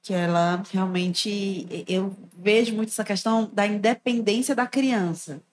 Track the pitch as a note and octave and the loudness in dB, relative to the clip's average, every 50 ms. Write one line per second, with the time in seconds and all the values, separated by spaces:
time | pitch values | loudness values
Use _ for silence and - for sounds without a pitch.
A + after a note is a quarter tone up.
0 | _ - F#3+ F3+ F3 E3+ E3+ E3+ E3+ F3 F3 F3+ G3+ - - F#3+ F#3+ F#3 F3+ F3+ | _ -2 -2 0 0 2 2 2 2 2 0 -2 -4 -4 -2 -2 -2 0 0 0
1 | F3+ F3+ F3 - - G#3+ G#3 G3+ G3 G3 F#3+ F3+ F3+ F3+ - E3+ - - F#3 F#3 | 0 0 -2 -2 -2 -2 -2 -2 -2 -4 -4 -6 -8 -8 -10 -10 -6 -2 -2 -2
2 | F#3+ G3 F#3+ - - - - F3+ F3 G#3 G#3+ A3+ A#3 A3+ A3 G#3+ A3 A3 - - | -2 -2 -6 -10 -18 -20 -20 -2 2 4 4 4 4 2 0 -2 -2 -2 -2 -6
3 | G#3+ - G3+ F#3 - A3+ A3+ A3+ A3 G#3 - G3+ G3+ G#3 G#3 G#3 G3 A3 B3 - | -2 -2 -4 -2 0 2 2 2 0 0 0 0 0 2 0 2 2 2 2 2
4 | _ B3+ A#3+ A#3 A3 G3+ G3+ A#3+ B3+ - C4+ A3+ B3 B3 - C4+ C4+ C4+ B3 G#3 | _ -2 -2 0 0 2 0 0 0 0 0 0 -2 0 0 0 2 2 2 2
5 | F3+ E3+ E3 - - E3 C#3+ D#3 _ _ | 2 0 -2 -6 -8 -12 -12 -14 _ _